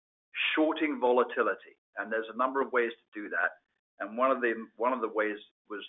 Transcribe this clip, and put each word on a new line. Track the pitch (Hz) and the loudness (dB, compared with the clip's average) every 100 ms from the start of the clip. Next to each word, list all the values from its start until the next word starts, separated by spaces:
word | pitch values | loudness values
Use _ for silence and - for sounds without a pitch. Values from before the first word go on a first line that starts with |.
| _ _ _ - - - | _ _ _ -4 0 2
shorting | 302 - 156 127 | 2 2 -2 2
volatility. | 123 123 117 131 107 95 - _ _ 104 | 4 4 4 2 0 0 -8 _ _ -10
And | 107 | -4
there's | 113 110 | -4 -4
a | 110 | -2
number | 131 135 | -2 0
of | 120 | 0
ways | 123 117 | 2 0
to | - _ 107 | -4 _ -12
do | 104 | -6
that. | 85 87 - _ _ _ - | -2 -2 -4 _ _ _ -12
And | 101 113 | -8 0
one | 131 | 2
of | 127 | 2
the, | 120 113 107 - | 0 -2 -8 -2
one | 120 | -2
of | 123 | 0
the | 110 | -2
ways | 107 107 104 - _ - | 0 -2 -2 -12 _ -12
was | 104 | -12